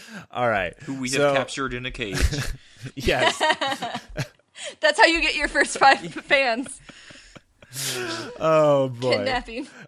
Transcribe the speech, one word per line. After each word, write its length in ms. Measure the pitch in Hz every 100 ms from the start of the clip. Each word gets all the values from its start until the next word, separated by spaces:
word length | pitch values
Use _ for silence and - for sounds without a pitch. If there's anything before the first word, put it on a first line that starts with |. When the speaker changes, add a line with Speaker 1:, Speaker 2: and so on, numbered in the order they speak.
| - 214 -
Speaker 1:
All 180 | - 120
right. 260 | 104 87 -
Speaker 2:
Who 100 | - 135
we 80 | 127
Speaker 1:
So 180 | 135 143
Speaker 2:
have 100 | 139
captured 380 | 127 - 131
in 100 | 123
a 60 | 127
cage. 260 | - 107 95 - 139 - 131
Speaker 1:
<laughs> 320 | - - 131
Yes. 420 | - 190 143 320 -
Speaker 3:
<laughs> 1400 | 311 - 269 269 233 240 - - - _ _ - 622 -
That's 200 | 311 -
how 60 | 427
you 140 | 330
get 140 | 311
your 140 | 302 294
first 280 | - - -
five 200 | 269 262
<laughs> 140 | -
fans. 680 | - - 277 269 226 269 - - - - - - - - _ - 131 - 370 349 330 - -
Speaker 1:
Oh, 500 | 160 156 151 143 135
boy. 240 | 120 127 113
Speaker 3:
Kidnapping. 500 | - - 254 233 277 -